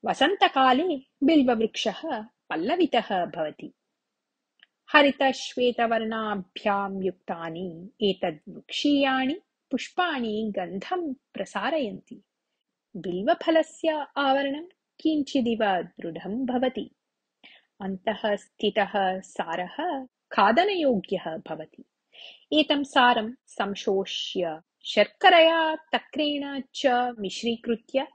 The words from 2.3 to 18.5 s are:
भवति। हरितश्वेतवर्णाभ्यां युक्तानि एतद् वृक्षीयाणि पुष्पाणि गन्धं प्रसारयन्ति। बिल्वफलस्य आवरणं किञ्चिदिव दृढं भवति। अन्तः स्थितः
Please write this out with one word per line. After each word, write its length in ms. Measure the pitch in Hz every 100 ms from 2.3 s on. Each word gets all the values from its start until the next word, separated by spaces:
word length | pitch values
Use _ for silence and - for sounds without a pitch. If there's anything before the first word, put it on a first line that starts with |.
| _ _ 156 185 349 339 240 208 190 165
भवति। 460 | 160 156 - - _ _ _ _ _ _ _ _ _ - _ _
हरितश्वेतवर्णाभ्यां 2000 | 302 285 262 269 262 - - 247 240 233 226 226 226 220 208 180 - 214 202 196 196
युक्तानि 880 | 185 180 - 170 165 165 185 165 190 _
एतद् 460 | 202 185 180 151 -
वृक्षीयाणि 920 | 160 - - 294 285 277 262 262 339 _ _ _
पुष्पाणि 840 | 262 - - 359 285 233 214 220 202
गन्धं 580 | 180 190 - 359 330
प्रसारयन्ति। 1080 | 262 _ - 190 208 220 320 240 190 _ - _ _ _ _ _ _ _ -
बिल्वफलस्य 1120 | 175 180 214 339 - 320 311 - 320 311 285 -
आवरणं 480 | 285 269 277 285 349 _ _ _
किञ्चिदिव 840 | 320 311 277 277 240 226 214 185
दृढं 640 | 170 _ 175 160 185 220 262
भवति। 440 | 247 254 233 - _ _ _ _ _ - - _ _
अन्तः 560 | 190 190 - 202 220 202
स्थितः 840 | -